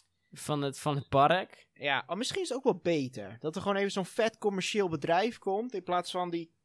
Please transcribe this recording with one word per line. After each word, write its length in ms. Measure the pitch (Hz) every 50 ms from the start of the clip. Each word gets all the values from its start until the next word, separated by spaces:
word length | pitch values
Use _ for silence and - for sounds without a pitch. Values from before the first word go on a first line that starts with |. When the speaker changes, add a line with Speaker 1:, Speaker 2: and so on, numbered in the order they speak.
| - _ _ _ _ _ -
Speaker 1:
van 300 | 147 - - 151 147 143
het, 160 | 139 135 -
van 180 | - 151 143
het 120 | 143 123 -
park. 600 | - 135 139 151 170 185 - - - - - _ _
Speaker 2:
Ja, 320 | - - 143 139 127 -
oh, 100 | - 170
misschien 260 | 196 254 - - 403 370
is 60 | -
het 80 | 240 269
ook 60 | -
wel 140 | 247 190 180
beter. 580 | - 175 170 151 135 127 - 110 101 95 110 117
Dat 160 | - 156 160
er 60 | 190 180
gewoon 140 | 202 202
even 140 | 196 202 202
zo'n 140 | - 202 185
vet 340 | - - - 220 226 - -
commercieel 500 | - 208 196 185 175 - - 220 196 180
bedrijf 500 | 160 147 135 156 170 180 196 247 226 -
komt, 360 | - 196 190 202 233 247 -
in 80 | 190 175
plaats 280 | - 175 180 175 -
van 200 | - 180 180 175
die 240 | 170 170 165 - _ _ _